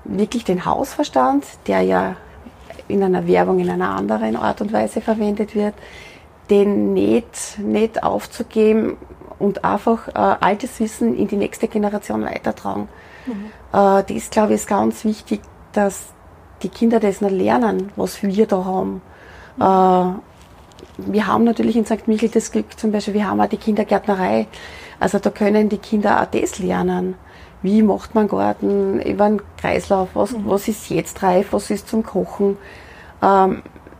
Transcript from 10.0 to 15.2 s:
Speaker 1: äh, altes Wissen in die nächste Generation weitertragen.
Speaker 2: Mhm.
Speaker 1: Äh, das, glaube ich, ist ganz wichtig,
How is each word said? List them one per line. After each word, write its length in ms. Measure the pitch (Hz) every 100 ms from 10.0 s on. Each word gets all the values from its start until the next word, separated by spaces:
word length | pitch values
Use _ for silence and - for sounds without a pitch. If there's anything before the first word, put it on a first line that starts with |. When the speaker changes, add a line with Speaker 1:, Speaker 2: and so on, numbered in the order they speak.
| -
Speaker 1:
äh, 280 | - 196 -
altes 360 | 175 208 254 -
Wissen 360 | 220 - 233 -
in 120 | 202
die 80 | 202
nächste 300 | 214 - 226
Generation 560 | 214 208 208 - 220
weitertragen. 640 | 214 - 220 - - 98 214 - - - -
Speaker 2:
Mhm. 180 | 208 214 - -
Speaker 1:
Äh, 300 | 196 196 196 196
das, 160 | 226 -
glaube 220 | - 214
ich, 80 | 214
ist 60 | -
ganz 360 | 202 220 - 220
wichtig, 360 | 214